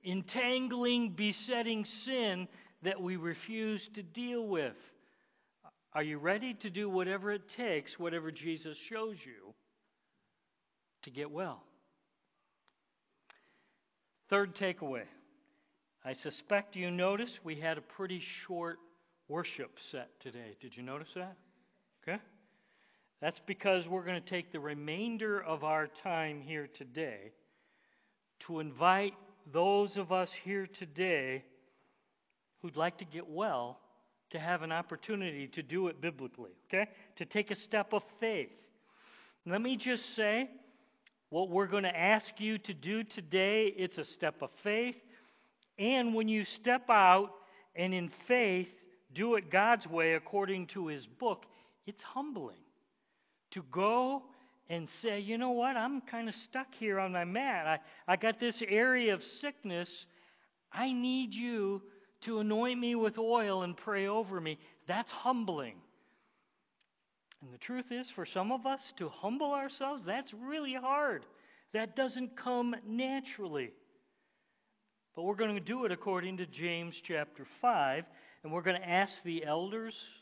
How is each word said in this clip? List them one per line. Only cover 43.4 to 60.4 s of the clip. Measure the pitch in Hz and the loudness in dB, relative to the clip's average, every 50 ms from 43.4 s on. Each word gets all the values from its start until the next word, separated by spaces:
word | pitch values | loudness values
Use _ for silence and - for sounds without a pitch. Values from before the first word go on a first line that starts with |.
| 190 196 208 220 220 196 202 | 4 6 4 4 4 2 2
it's | 196 185 180 - | 0 -4 -4 -2
a | 165 147 | -6 -8
step | - - - 175 151 147 - | -8 -6 -2 -2 -2 -2 -2
of | 143 - - - - | -10 -10 -10 -6 -2
faith. | 208 208 220 240 247 247 247 - - - - - - _ _ _ _ _ _ - _ _ | 0 0 2 0 -2 -4 -8 -16 -20 -20 -20 -20 -20 _ _ _ _ _ _ -20 _ _
And | - 202 233 269 262 240 233 220 | 0 2 4 4 4 4 4 2
when | 220 220 | 2 2
you | 220 220 214 202 - - - | 4 2 2 2 -2 -6 -2
step | - 247 247 254 247 247 | 4 4 4 4 6 8
out | 233 208 190 180 180 190 202 196 - - - - - - - _ _ | 10 12 12 12 12 10 8 2 -4 -16 -20 -20 -20 -20 -20 _ _
and | 170 175 185 185 | 0 0 2 2
in | 185 175 160 - - - | 0 -2 -4 -8 -12 2
faith | - 247 247 233 202 185 180 180 - - - - - - _ _ _ 131 | 4 4 6 6 4 4 2 0 -4 -8 -20 -20 -20 -20 _ _ _ -4
do | 156 208 240 233 | -2 2 4 4
it | 208 180 151 | 2 2 4
God's | 156 185 202 226 240 214 - | 6 6 8 8 6 4 2
way | 165 165 165 160 165 160 | -2 2 4 4 6 4
according | 160 - - - 202 196 190 196 185 175 | 4 0 0 0 0 0 2 -2 -2 -4
to | - - 196 175 | -6 -4 -4 -4
His | 156 151 139 120 107 - _ | -2 -4 -6 -8 -14 -10 _
book, | 247 226 190 - - - - - - _ _ _ _ | -2 -2 -2 -2 -8 -20 -20 -20 -20 _ _ _ _
it's | 202 208 - - | -16 -16 -14 -16
humbling | - - 262 285 302 269 196 143 113 90 87 - _ _ _ _ _ _ _ _ _ _ _ _ _ _ _ _ _ | -8 -6 -6 -6 -4 -6 -8 -8 -10 -12 -16 -20 _ _ _ _ _ _ _ _ _ _ _ _ _ _ _ _ _
to | - 190 160 127 | -12 -12 -10 -4
go | 127 175 196 214 233 247 254 262 277 269 269 - - - - _ _ _ _ - | 0 2 4 4 6 4 4 2 0 -4 -6 -12 -20 -20 -20 _ _ _ _ -6
and | 170 170 160 - - - | -6 -6 -6 -8 -10 -4
say, | - 226 202 202 | -2 -2 -2 -2
"You | 202 202 226 | -2 -2 -2
know | 233 247 254 | 0 0 0
what? | 247 240 240 269 262 | 2 2 2 2 2
I'm | 233 220 254 285 262 | 0 0 0 -2 -4
kinda | 247 - 240 233 233 226 | -6 -6 -8 -6 -6 -6
stuck | 208 - - - - 262 262 - - | -8 -8 -12 -8 -6 -8 -8 -8 -10
here | - 220 214 196 190 | -4 -2 0 2 2
on | 190 185 | 0 0
my | 180 175 175 | 0 -2 -2
mat. | 175 185 233 277 269 226 180 156 | 0 -2 -2 0 0 0 0 2
I, | 156 160 151 - - - - - - 185 | 2 2 2 0 -14 -20 -8 2 2 2
I | |
got | 180 214 226 220 226 | 4 4 0 2 2
this | 240 240 226 240 233 | 0 -2 0 -2 0
area | 196 202 214 240 254 254 247 240 220 196 | 2 4 6 6 6 6 6 4 4 2
of | 165 147 - - - | 2 -2 -12 -12 -8
sickness. | - 285 - _ - 202 175 170 175 - - - - _ _ - - - _ _ | -8 -8 -8 _ -6 -4 -2 -2 -4 -4 -10 -16 -18 _ _ -20 -20 -20 _ _